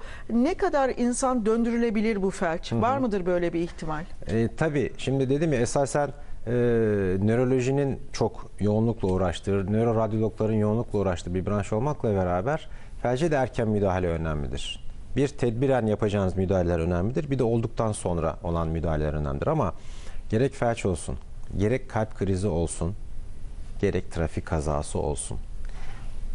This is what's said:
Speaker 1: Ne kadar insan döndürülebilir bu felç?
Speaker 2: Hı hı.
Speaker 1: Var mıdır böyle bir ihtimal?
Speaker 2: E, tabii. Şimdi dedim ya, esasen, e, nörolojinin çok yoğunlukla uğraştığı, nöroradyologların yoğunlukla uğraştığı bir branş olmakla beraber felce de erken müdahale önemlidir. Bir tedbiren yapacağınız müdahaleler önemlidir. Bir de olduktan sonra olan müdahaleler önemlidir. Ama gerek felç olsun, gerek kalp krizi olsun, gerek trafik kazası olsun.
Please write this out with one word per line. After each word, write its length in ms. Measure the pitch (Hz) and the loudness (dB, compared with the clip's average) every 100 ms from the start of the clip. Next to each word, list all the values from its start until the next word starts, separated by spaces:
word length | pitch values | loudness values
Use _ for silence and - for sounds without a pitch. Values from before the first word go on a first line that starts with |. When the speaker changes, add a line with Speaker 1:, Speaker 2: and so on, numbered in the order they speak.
| - - - | -4 -10 -2
Speaker 1:
Ne 240 | 226 262 | 2 2
kadar 360 | 381 381 302 262 - | 2 0 2 2 2
insan 500 | 240 240 269 254 208 | 0 0 0 2 2
döndürülebilir 760 | 226 233 233 233 214 214 202 | 2 2 2 2 2 2 2
bu 80 | 190 | 0
felç? 420 | 185 180 165 - | 0 -2 -2 -2
Speaker 2:
Hı 40 | 117 | 2
hı. 60 | |
Speaker 1:
Var 160 | 226 269 | 2 2
mıdır 280 | 254 196 175 | 0 0 0
böyle 260 | 180 175 | 2 2
bir 80 | 170 | 0
ihtimal? 440 | 170 - - 151 180 - - | -4 -4 -6 -6 -8 -8 -2
Speaker 2:
E, 220 | 110 113 - | 0 0 2
tabii. 360 | 160 147 107 - | 0 2 0 -2
Şimdi 320 | - 135 131 | 0 2 2
dedim 220 | 143 165 | 2 2
ya, 80 | 131 | 2
esasen, 480 | 156 151 135 147 143 139 - - - | 2 2 2 2 0 -4 -8 -6 -2
e, 60 | 123 120 117 110 104 95 95 | 2 4 4 4 4 2 2
nörolojinin 760 | 101 117 127 131 123 139 139 120 - | 4 4 4 2 2 2 0 -2 -4
çok 340 | - 113 - - - | 0 -2 -2 -10 -2
yoğunlukla 480 | 101 107 117 110 95 | 2 4 2 2 0
uğraştığı, 640 | 92 90 82 - 98 92 | 2 2 0 0 0 2
nöroradyologların 840 | 107 117 110 110 110 110 - 110 | 2 2 2 2 2 0 0 0
yoğunlukla 440 | 110 107 110 120 104 | 2 2 2 0 0
uğraştığı 360 | 95 87 - | 0 0 -2
bir 120 | 90 90 | -2 0
branş 260 | 104 98 | 0 0
olmakla 420 | 110 135 147 117 | 0 0 0 0
beraber 540 | 98 92 90 110 156 - - - - | 2 2 0 0 -2 -4 -12 -12 -4
felce 280 | 120 127 170 | -2 2 2
de 60 | 139 | 2
erken 320 | 127 - 110 | 0 0 2
müdahale 400 | 104 98 92 90 | 2 2 2 2
önemlidir. 760 | 82 80 73 67 65 - - - - - 117 | 0 0 -2 -2 -4 -6 -8 -8 -8 -4 0
Bir 120 | 139 | 0
tedbiren 580 | - 120 113 135 131 110 | 0 -2 2 2 2 2
yapacağınız 500 | 104 107 101 95 90 | 2 2 2 0 2
müdahaleler 420 | 92 95 87 85 | 2 2 2 2
önemlidir. 520 | 82 87 98 143 147 | 2 2 0 0 -2
Bir 80 | 135 | 0
de 60 | |
olduktan 480 | 127 120 113 - 113 | 2 2 0 0 -2
sonra 440 | 104 - 85 78 - | 0 -2 0 0 -2
olan 260 | 87 82 82 | -2 0 0
müdahaleler 460 | 82 80 78 76 | 0 0 0 0
önemlidir. 320 | 76 71 69 - | 0 -2 -2 0
Ama 280 | 156 104 - - - - - - | 0 0 -4 -8 -10 -6 -6 -2
gerek 240 | 107 135 | 0 0
felç 320 | - 120 113 104 | 0 0 0 0
olsun, 300 | 87 - 62 - - - 82 | -2 -4 -8 -8 -10 -6 0
gerek 320 | 101 127 - | 2 0 -2
kalp 280 | 113 110 - | -2 -2 -2
krizi 300 | 98 95 98 | 0 0 2
olsun, 460 | 80 82 - 82 98 - - - - - - - - | 2 0 -2 -4 -4 -6 -6 -6 -6 -6 -6 -8 -2
gerek 320 | 101 87 - | 0 0 -2
trafik 340 | - 80 - - | -2 -2 -2 -2
kazası 520 | 82 73 73 73 - | -2 0 0 -2 -2
olsun. 400 | 73 73 - - - - - - - - - - - | -2 -2 -4 -4 -4 -4 -4 -2 -2 -4 -4 -4 -2